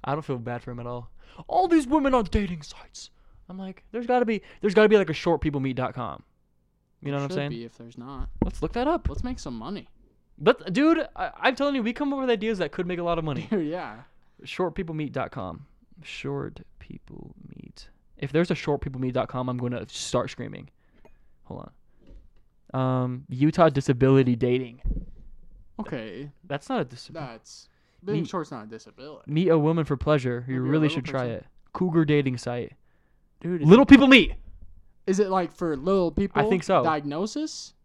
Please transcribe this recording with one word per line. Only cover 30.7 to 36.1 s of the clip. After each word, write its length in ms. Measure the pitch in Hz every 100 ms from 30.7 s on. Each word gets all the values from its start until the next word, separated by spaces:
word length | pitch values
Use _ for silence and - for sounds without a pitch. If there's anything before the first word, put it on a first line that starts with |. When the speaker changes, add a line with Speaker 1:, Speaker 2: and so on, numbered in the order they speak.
Speaker 1:
really 120 | 156 151
Speaker 2:
little 60 | 160
Speaker 1:
should 80 |
try 160 | 135 135
Speaker 2:
person. 120 | 123 110
Speaker 1:
it. 100 | - - -
Cougar 300 | - 185 165 151
dating 320 | 147 135 123
site. 340 | - 120 - - _ _ _ _ _ _
Speaker 2:
Dude, 200 | 165 180
is 60 | 151
Speaker 1:
Little 140 | 202
Speaker 2:
it, 60 | 285
Speaker 1:
people 180 | 277 269
meet. 280 | 262 160 - - - - - - _ -
Speaker 2:
is 140 | 190
it, 80 | 202
like, 240 | 190 175
for 240 | - 175 143
little 340 | 156 196 170